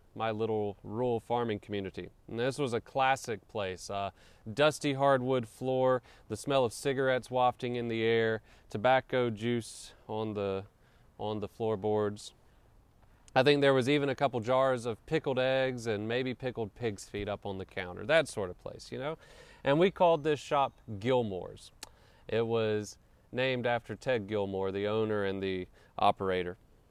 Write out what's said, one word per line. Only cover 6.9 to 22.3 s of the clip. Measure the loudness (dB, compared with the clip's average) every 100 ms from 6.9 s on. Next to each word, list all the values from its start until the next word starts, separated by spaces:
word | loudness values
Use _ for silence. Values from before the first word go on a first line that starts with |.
| 0 2 0 0
wafting | 2 2 2 -4 -4
in | -2
the | 0
air, | 2 4 2 0 -6 -20 -10
tobacco | 0 4 4 2 0 0
juice | -2 -2 -2 -4 -14 -18 -18 -8
on | -6 -4
the, | -2 -2 -2 -6 _ _ _ -20 -8
on | -6 -6
the | -8
floorboards. | -4 -2 0 0 2 0 -4 -14 -20 _ _ _ -20 _ _ -20 -20 0
I | 4
think | 6 6
there | 6
was | 6 4
even | 2 2
a | 0
couple | 0 0
jars | 2 4 4 2 -2
of | -8 -4
pickled | -2 0 0
eggs | 2 2 0 -2 -2
and | -2 -2
maybe | -2 -2
pickled | -4 -6 -6 -6 -4
pig's | -6 -6 -8
feet | -6 -4
up | -4 -6
on | -8
the | -8
counter, | -8 -8 -6 2
that | 2 2
sort | -4 -6
of | -8
place, | -14 -14 -12
you | -8
know? | -8 -10 -14 -20 -20 -4
And | 2 4
we | 4
called | 6 4 4 2
this | -2
shop | 0 0 0 -4 -12 -4
Gilmore's. | 0 0 0 -6 -8 -14 -20 -20 -20 -20 -20 -20
It | -4